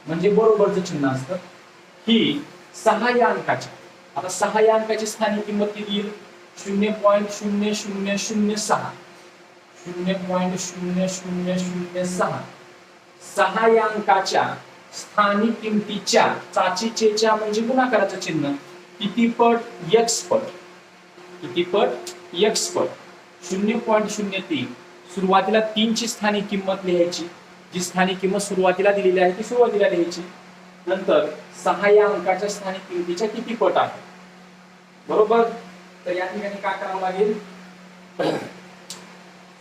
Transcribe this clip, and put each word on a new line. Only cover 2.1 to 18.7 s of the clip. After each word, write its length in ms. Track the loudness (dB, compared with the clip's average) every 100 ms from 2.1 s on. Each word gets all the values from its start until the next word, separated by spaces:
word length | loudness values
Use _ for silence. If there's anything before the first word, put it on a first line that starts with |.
| 4 4 0 -6 -16 -20 -2
सहा 340 | 2 2 2 4
या 100 | 2
अंकाची, 420 | 2 -2 -4 -6 -16 -20 -20 -14 -10
आता 140 | -8
सहा 320 | -2 0 4
या 140 | 6 4
अंकाची 300 | 2 -2 -4
स्थानिक 400 | -2 -2 -2 -2
किंमत 220 | -2 -2 -4
किती 200 | -4 -4
येईल? 160 | -4 -8 -18 -20 -20 -14 -4
शून्य 240 | 0 0
पॉइंट 400 | 2 4 4 2
शून्य 440 | -4 -2 0 0
शून्य 440 | -2 -6 -6 -2 -2
शून्य 3000 | -2 0 0 0 -2 -2 -4 -10 -18 -20 -20 -20 -20 -20 -20 -18 -12 -6 -2 -2 -2 -2 0 -2 -6 -8 -4 -2 -2
शून्य 520 | -4 -6 -4 -2 -2
शून्य 460 | -2 -6 -6 -6 -4
सहा. 360 | -2 -2 -4 -10 -18 -20 -20 -20 -20 -20 -20 -6 0
सहा 320 | 0 4 4
या 180 | 6 4
अंकाच्या 680 | 0 2 2 2 0 0 -4 -14 -20 -20
स्थानिक 680 | -18 -4 0 2 2 0 0
किमतीच्या, 760 | -2 -2 -2 -4 0 4 4 0 -4 0
चाचीचेच्या 800 | 0 0 -2 2 2 4 2 2
म्हणजे 260 | 0 -2
गुणाकाराचं 580 | 0 2 2 2 0 -2
चिन्ह, 320 | -4 -2 -2 -4 -10